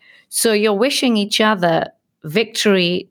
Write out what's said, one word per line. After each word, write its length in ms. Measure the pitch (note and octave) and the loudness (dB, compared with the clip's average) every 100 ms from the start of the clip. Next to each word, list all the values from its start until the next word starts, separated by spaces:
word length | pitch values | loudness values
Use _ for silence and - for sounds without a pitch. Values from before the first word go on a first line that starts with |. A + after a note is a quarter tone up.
| _ - _ | _ -20 _
So 220 | - A3+ | -4 0
you're 220 | G#3 G#3+ | 2 0
wishing 420 | G3+ C4 C#4 C4 A3 | 2 0 0 0 0
each 240 | G3+ - | 0 0
other 480 | G#3+ G3 F3 E3 - - _ _ | 0 2 0 0 -2 -10 _ _
victory 840 | D#3 F3+ A3 - G#3+ F#3+ F3 F3+ - | -6 -4 -4 -2 2 2 2 -2 -6